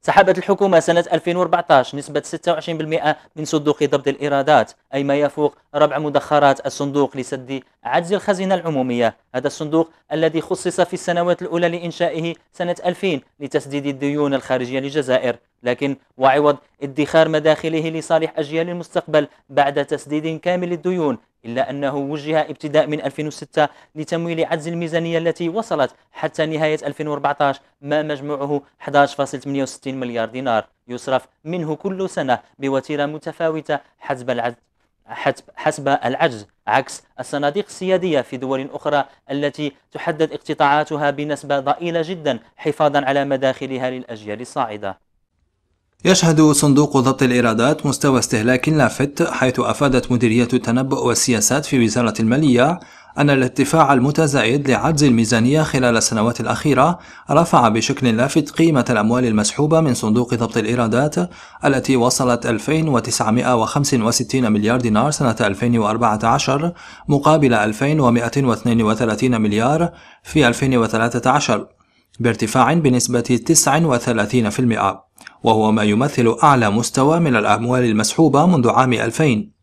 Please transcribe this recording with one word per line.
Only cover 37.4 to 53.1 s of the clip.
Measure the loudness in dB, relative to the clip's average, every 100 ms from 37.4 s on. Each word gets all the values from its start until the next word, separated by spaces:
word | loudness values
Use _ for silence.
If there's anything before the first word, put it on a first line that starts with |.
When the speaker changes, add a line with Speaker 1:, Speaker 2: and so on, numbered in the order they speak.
| -2 -4 -8
Speaker 1:
السيادية | -8 -2 0 0 -2
في | -2 -8
دول | -6 -6 -6
أخرى | -8 -2 -2 -4 _ -10
التي | -4 -4 -4 -10 _ _
تحدد | -10 -8 -2 -4
اقتطاعاتها | -4 -10 0 2 2 0 -2 -2
بنسبة | -2 -6 -8 -4 -4
ضئيلة | -2 -4 -4 -4
جدًا | -6 -4 -4 -4 _ _
حفاظًا | -6 0 0 2
على | 0 -2
مداخلها | -2 0 -2 -2 -8 -6 -6
للأجيال | -6 -12 -14 -10 -10
الصاعدة. | -8 -6 -6 -6 -10 -12 _ _ _ _ _ _ _ _ _ _
Speaker 2:
يشهد | 2 4 4 6
صندوق | 6 6 4 4 4 2
ضبط | 2 2
الإيرادات | 2 4 2 2 2 2 -2
مستوى | 0 2 2
استهلاك | 0 0 2 0 2
لافت، | 2 2 0 -4 0
حيث | -2 0 0 0
أفادت | -2 0 2 0 0
مديرية | 0 2 2 2
التنبؤ | 0 0 -2 0 -2 0
والسياسات | 0 0 0 2 0 0
في | 2
وزارة | 2 2 -2 0
المالية | 0 2 4 4 2 0 -10 -20 -14